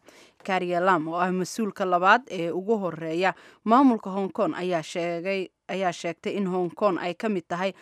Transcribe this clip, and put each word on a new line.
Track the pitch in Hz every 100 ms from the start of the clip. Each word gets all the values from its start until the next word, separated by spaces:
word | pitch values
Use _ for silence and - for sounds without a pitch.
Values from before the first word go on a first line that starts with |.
| - - - _
Carrie | - 185 175 175
Lam, | 190 175 160
oo | 170
ah | 185
mas-uulka | 185 170 - 208 - 185
labaad | 175 190 247 262
ee | 185 170
ugu | 160 190 220
horreeya | 185 156 160 165 185 - - -
maamulka | 208 247 269 226 196
Hong | 190 196
Kong, | - 180 160
ayaa | 185 170
sheegay, | 151 180 170 170 185 196 180 _ -
ayaa | 185 185
sheegtay | 165 170 - 208
in | 202 185
Hong | 180 180
Kong | - 208 170
ay | 180
ka | 170 226
mid | 190 -
tahay | 175 190 -